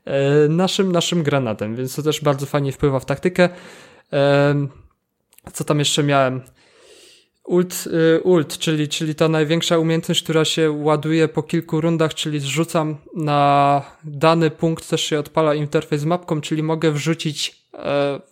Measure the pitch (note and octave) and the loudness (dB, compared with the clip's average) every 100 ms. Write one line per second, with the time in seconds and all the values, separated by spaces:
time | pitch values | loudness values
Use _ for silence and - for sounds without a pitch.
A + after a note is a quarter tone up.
0 | - C#3 C#3 D3 D3+ E3 F#3 - F#3+ E3+ | -4 0 2 4 4 2 0 0 0 0
1 | - F3 C#3+ C#3 B2 G#2+ G#2+ A#2 C3 - | 0 0 0 0 -2 -4 -6 -6 -6 -4
2 | D3+ D3 D3 C3+ C#3 D3 C#3 C3 D3 C3+ | -2 0 0 -2 -2 -2 -2 -2 -2 0
3 | - C#3 F#3 F3+ F3+ F3+ - - - - | -4 -2 0 2 2 0 -16 -20 -20 -20
4 | _ D3 C#3 C#3+ C#3+ C#3+ C#3 - - _ | _ 0 2 4 4 2 -2 -8 -20 _
5 | _ _ _ _ - - - D3+ C#3+ - | _ _ _ _ -16 -8 -2 0 0 0
6 | C#3+ C#3 C3 B2+ B2+ _ _ _ - - | 2 2 2 -2 -10 _ _ _ -20 -20
7 | - - _ _ - F3+ F3+ - - E3 | -20 -20 _ _ -2 0 0 -4 -4 0
8 | D#3+ E3 - F3+ C#3+ - - D#3 D3+ - | 4 4 4 2 2 -4 -2 0 -2 -4
9 | D#3+ D3+ D#3+ D#3+ D3 E3 - E3+ D#3+ E3 | -4 0 0 2 2 0 2 0 2 0
10 | - E3 - D#3+ D#3 - D#3+ D3+ D3+ D3+ | -2 -4 0 0 0 2 0 0 0 0
11 | D3+ D#3+ D#3 D#3 D3+ E3+ D#3+ D#3+ E3 E3 | 0 0 2 0 -2 -4 -2 -2 0 2
12 | D#3+ - D#3 D3+ C#3 C#3 E3 E3+ D#3 D3+ | 0 -2 -6 -4 -4 -2 -2 -2 -2 -6
13 | - A3 D3+ C#3+ C#3+ C#3+ C#3 C#3+ - - | -10 -6 0 2 4 4 4 2 -2 -12
14 | D#3 C#3+ D#3+ E3 D#3+ D#3 E3 D#3+ - D#3 | -14 0 2 4 2 0 -2 -2 -4 -4
15 | - D3+ D3 - D#3+ D3+ D3 D#3+ D3+ D3+ | -2 -4 -2 0 0 0 -2 -2 -2 -4
16 | D3 F3 F3+ D#3 - D#3 D#3 E3 D#3+ D3 | -2 -2 -2 -6 -4 -4 -2 0 0 0
17 | C#3+ D#3+ D#3+ D3 - - _ - - C#3+ | -2 -2 -4 -6 -8 -10 _ -10 -4 0
18 | C#3+ C#3 - | 0 -4 -8